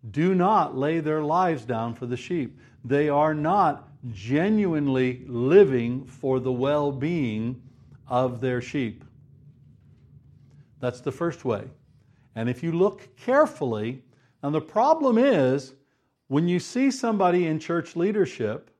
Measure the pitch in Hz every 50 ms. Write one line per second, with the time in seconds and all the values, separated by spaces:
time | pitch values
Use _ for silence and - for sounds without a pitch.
0 | - 113 101 139 160 185 190 180 175 185 220 196 165 - - 131 135 147 160 165
1 | 156 151 156 156 151 147 156 180 185 180 165 135 113 113 123 113 113 120 117 -
2 | 127 120 123 120 - - 180 170 135 107 - - - - _ _ - 120 135 143
3 | 151 151 143 143 151 156 156 151 147 156 185 208 190 160 - - - - - -
4 | - 123 113 98 95 110 131 147 170 202 220 214 208 185 165 151 147 139 131 131
5 | 127 127 123 123 - - 127 117 120 131 160 202 202 160 135 123 117 117 123 131
6 | 147 - - - - 135 131 131 123 131 127 123 127 139 147 147 147 143 139 131
7 | 135 156 175 170 143 117 107 107 110 117 131 123 - - - _ - - - -
8 | - - 127 123 131 127 123 113 120 131 123 123 117 - - 151 131 113 98 -
9 | - - - - - - - - - - - - - - - - _ - - _
10 | _ - - - _ - - - - - - - - _ _ _ - 123 120 -
11 | - 147 127 - 170 170 151 - - 131 113 98 - - - _ _ _ _ _
12 | _ _ _ _ _ _ _ 110 113 120 123 - - 165 160 170 185 208 - -
13 | - - _ _ - - 254 285 302 269 - - 156 127 113 107 104 113 131 135
14 | - _ _ _ _ _ _ _ - 143 151 156 151 156 - 214 233 285 320 320
15 | 302 262 233 226 226 - 247 170 135 127 131 143 139 - - _ _ _ _ _
16 | _ _ _ _ _ _ 131 143 165 175 175 180 175 - - 240 269 277 254 262
17 | - 233 220 202 190 180 175 180 180 160 156 156 - - 170 170 160 - - 170
18 | 170 202 214 214 185 - - - 117 104 107 - - _ _ _